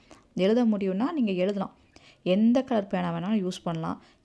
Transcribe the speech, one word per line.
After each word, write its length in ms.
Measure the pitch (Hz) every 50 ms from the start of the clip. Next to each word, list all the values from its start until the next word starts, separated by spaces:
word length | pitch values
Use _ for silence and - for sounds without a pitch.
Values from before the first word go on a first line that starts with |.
| _ - - - _ _ -
எழுத 300 | - 180 196 220 247 247
முடியும்னா 460 | 220 214 196 202 190 185 190 240 311
நீங்க 200 | 349 302 240 208
எழுதலாம். 420 | 190 180 180 196 208 196 190 - - _ _ _ - - - - - _ -
எந்த 380 | 175 185 202 220 233 240 269
கலர் 260 | 254 262 247 214 196
பேனா 300 | 196 - 185 180 175 170
வேணாலும் 300 | 170 170 196 220 214 185
யூஸ் 140 | 180 180 - -
பண்ணலாம், 400 | 180 165 160 160 175 185 - - - _ _